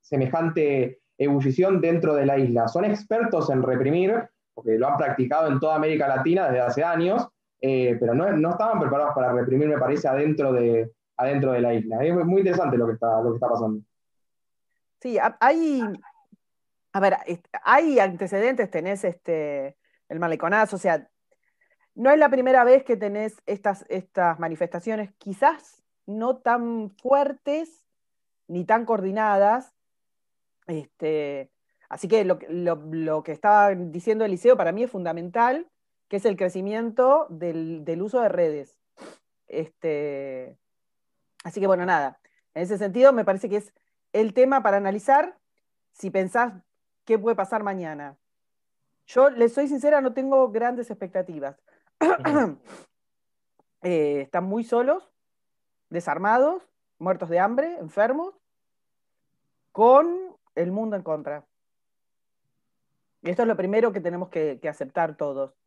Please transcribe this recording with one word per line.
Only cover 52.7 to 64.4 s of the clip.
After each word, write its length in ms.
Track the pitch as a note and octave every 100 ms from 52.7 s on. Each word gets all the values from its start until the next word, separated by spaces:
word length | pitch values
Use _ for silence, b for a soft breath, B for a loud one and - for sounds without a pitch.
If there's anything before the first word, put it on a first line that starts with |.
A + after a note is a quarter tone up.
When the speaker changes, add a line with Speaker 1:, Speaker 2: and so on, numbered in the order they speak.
| B B _ _ _ _ _ _ _ _ _
Speaker 2:
Eh, 380 | F#3 E3+ D3 C#3+
están 240 | C#3 F3+
muy 180 | F#3 G#3+
solos, 500 | A3+ A#3+ B3 F4 - _ _ _ _ _ _ _ _
desarmados, 760 | E3 E3+ D3 G3 A#3 C#4+ F4+ _ _ _ _
muertos 300 | E3+ F3+ E3+
de 120 | E3+
hambre, 360 | G3 A#3+ D#4+ F4
enfermos, 540 | - - A3 C#4 F4+ - _ _ _ _ _ _ _ _ _ _ _ _ _
con 640 | - A3+ C4+ E4 F4 F#4 - _
el 160 | - F3
mundo 240 | G3 A3
en 80 | G3+
contra. 420 | E3+ D#3 C#3+ D3 D3 _ _ _ _ _ _ _ _ _ _ _ _ _ _ _ _ _
Y 80 | E3+
esto 120 | F3+
es 60 | A#3
lo 80 | G3
primero 360 | F#3 G#3 A3+
que 80 | G3
tenemos 280 | F3 F3 F3
que, 320 | E3+